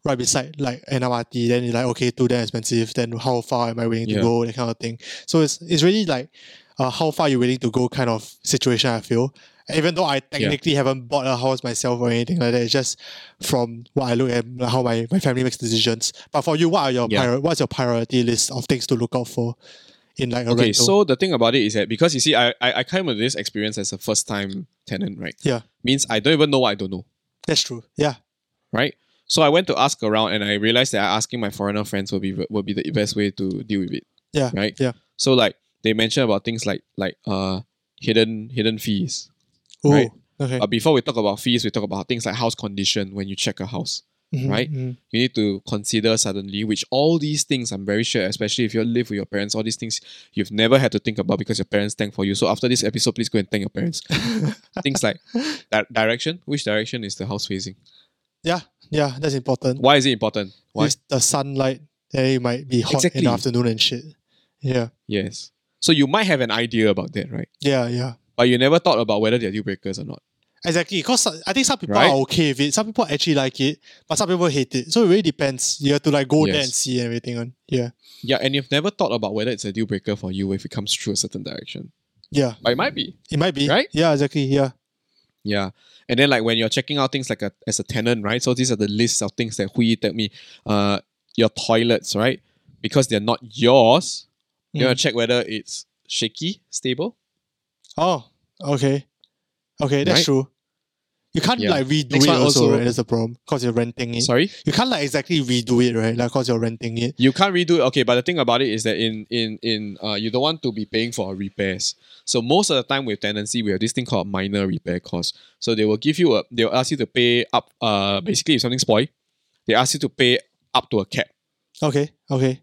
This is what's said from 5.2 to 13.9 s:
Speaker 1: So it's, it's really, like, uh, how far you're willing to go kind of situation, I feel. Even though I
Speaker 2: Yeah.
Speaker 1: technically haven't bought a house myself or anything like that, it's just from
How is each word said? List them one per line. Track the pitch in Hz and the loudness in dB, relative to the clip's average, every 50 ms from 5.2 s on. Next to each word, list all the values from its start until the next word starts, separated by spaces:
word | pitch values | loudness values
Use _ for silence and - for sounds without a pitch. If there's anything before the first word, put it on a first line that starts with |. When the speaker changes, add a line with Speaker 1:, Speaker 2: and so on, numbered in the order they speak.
| - | -8
Speaker 1:
So | - - 160 | 0 2 2
it's, | 156 139 - - | 2 2 0 -8
it's | 170 165 175 151 | -4 -2 0 4
really, | 151 180 202 220 208 | 4 4 4 2 0
like, | 165 143 123 127 - _ - - - - - _ _ _ | 0 -2 -4 -4 -10 _ -20 -20 -20 -20 -20 _ _ _
uh, | - 131 127 | -2 -2 -2
how | - - 160 156 | 0 0 -2 -2
far | 147 - 165 147 | 0 2 2 2
you're | 135 123 | 4 4
willing | 120 123 131 123 | 2 2 0 0
to | - 117 | -2 0
go | 110 127 123 | 0 2 0
kind | 117 - 135 127 120 | 0 0 0 0 0
of | 113 110 - - - _ - | 0 -2 -4 -12 -20 _ -4
situation, | - - 135 - 131 123 110 - 131 | -2 -2 0 2 2 2 2 2 0
I | 117 113 | 0 -2
feel. | - - 120 117 127 139 _ - - _ _ _ _ - 143 | -2 0 0 0 0 -2 _ -14 -20 _ _ _ _ -4 -2
Even | 160 151 175 165 | 0 0 2 0
though | 175 185 | 0 0
I | 151 139 | 0 0
Speaker 2:
Yeah. | 135 - _ | -2 -4 _
Speaker 1:
technically | - 143 113 101 131 135 - 165 143 | -6 -2 -2 -2 -2 0 0 0 0
haven't | 143 135 135 135 131 123 | 2 2 0 -2 -2 -4
bought | 120 147 143 127 | -2 -2 -2 0
a | 135 131 | 0 -2
house | 120 127 135 131 123 - | 0 0 0 -2 -2 -4
myself | 123 117 - - 123 123 120 | -6 -4 -2 -2 -2 0 0
or | 123 120 | 2 2
anything | 117 117 120 120 180 170 | 2 0 0 0 0 0
like | 123 120 120 | 2 2 2
that, | 123 120 | 2 0
it's | 113 | 2
just | - 135 127 - - _ - - - - - - _ _ | 0 0 0 -2 -6 _ -14 -20 -18 -20 -20 -20 _ _
from | - - - 123 120 117 117 117 123 - | -4 0 0 0 0 -2 -6 -14 -18 -6